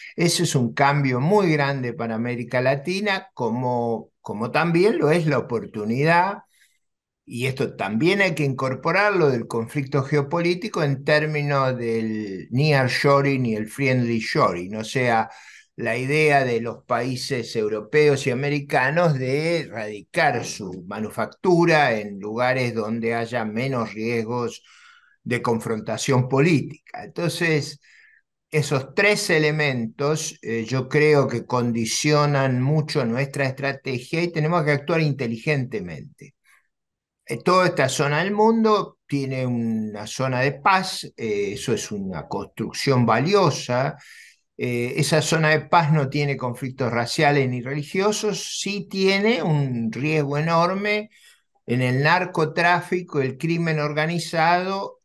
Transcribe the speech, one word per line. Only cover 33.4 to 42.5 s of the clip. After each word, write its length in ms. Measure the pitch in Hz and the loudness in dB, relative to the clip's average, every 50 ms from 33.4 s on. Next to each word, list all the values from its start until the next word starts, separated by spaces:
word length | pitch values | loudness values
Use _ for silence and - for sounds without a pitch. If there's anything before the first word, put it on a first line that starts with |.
| 139 | -2
estrategia 760 | 131 131 139 135 139 135 - - 135 123 120 - - - 160 175 | -2 -2 -4 -4 -4 -6 -6 -6 -6 -6 -6 -6 -4 -4 -2 -2
y 80 | 175 | -2
tenemos 340 | 170 160 151 156 175 175 151 | -2 -2 0 0 0 0 2
que 60 | 151 | 2
actuar 300 | 147 135 143 - 170 160 | 0 0 0 0 0 2
inteligentemente. 1400 | 160 147 135 - 127 117 117 110 - 156 151 139 123 - - 104 90 87 80 71 - - - _ 101 101 - _ _ _ _ _ _ _ _ _ _ _ _ _ _ _ _ _ _ | 2 0 0 -2 -2 -4 -4 -4 -2 -2 -2 0 -2 -4 -6 -8 -8 -8 -12 -14 -14 -18 -20 _ -20 -20 -20 _ _ _ _ _ _ _ _ _ _ _ _ _ _ _ _ _ _
Eh, 160 | - 135 123 - | -10 -10 -4 0
toda 240 | 180 180 185 180 | 2 4 4 4
esta 220 | 170 170 - 135 127 | 2 2 2 0 0
zona 320 | - - 147 139 143 156 175 | 0 0 0 0 0 0 0
del 100 | 196 208 | -2 0
mundo 680 | 208 214 226 226 226 220 220 214 196 175 - - _ _ | 2 4 4 4 4 4 4 4 2 2 -2 -10 _ _
tiene 380 | _ 143 143 135 135 131 131 127 | _ -4 -4 -2 -4 -4 -4 -2
una 600 | 123 123 117 117 113 113 110 107 107 104 101 107 | -2 -2 -2 -2 -2 -2 -2 -4 -4 -6 -8 -10
zona 340 | 107 - - 131 131 127 123 | -10 -6 -4 -4 -2 0 0
de 120 | 131 143 139 | 0 0 -2
paz, 520 | 139 - 202 190 190 185 - - - - - - | 0 2 2 2 2 2 -2 -6 -10 -12 -14 -12
eh, 360 | - 117 110 104 101 101 98 104 | -8 -6 -4 -2 -2 -2 -4 -4
eso 180 | 104 - - 113 | -6 -4 -2 -2
es 180 | 101 - - | -2 -2 -6
una 380 | 107 101 98 95 92 78 - - | -8 -8 -8 -8 -8 -10 -10 -8
construcción 760 | - 101 98 - | -8 -10 -10 -10